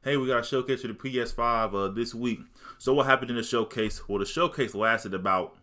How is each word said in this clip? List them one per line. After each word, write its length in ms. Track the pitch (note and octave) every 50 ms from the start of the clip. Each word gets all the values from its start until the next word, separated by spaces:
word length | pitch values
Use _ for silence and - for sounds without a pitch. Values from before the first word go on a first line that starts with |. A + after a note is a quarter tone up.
| -
"Hey, 140 | C3+ C#3+
we 100 | C#3+ C3
got 120 | B2+ B2+ A#2
a 20 | A#2
showcase 380 | - - B2+ B2 C#3 C3+ B2
for 60 | B2+
the 60 | A#2 G#2+
P 280 | - - C3+ B2+ B2
S 100 | A#2+ A2
five, 420 | - - A#2 A#2 A#2 A2+ A2 G#2 G2
uh, 140 | G2 G2
this 260 | F#2+ G2 A2+ A#2 A#2 -
week." 280 | A#2 B2 B2 A2+ - - - _ - - - - _
So 140 | - C3 C3
what 120 | C#3+ C3+
happened 260 | C3+ C3 B2+ B2+ A#2+
in 60 | A#2+
the 60 | A#2 A2+
showcase? 680 | - - A#2+ A2 - - A#2 A2 G#2+ - - - -
Well, 100 | G2+ G2
the 60 | G2
showcase 500 | - - D#3+ F3 E3 - - C3 G#2 G2+
lasted 380 | G2+ G#2+ A2 A2+ A2+ - G#2 F#2+
about 420 | F#2 F2+ G2 F#2+ F#2 F2 - - -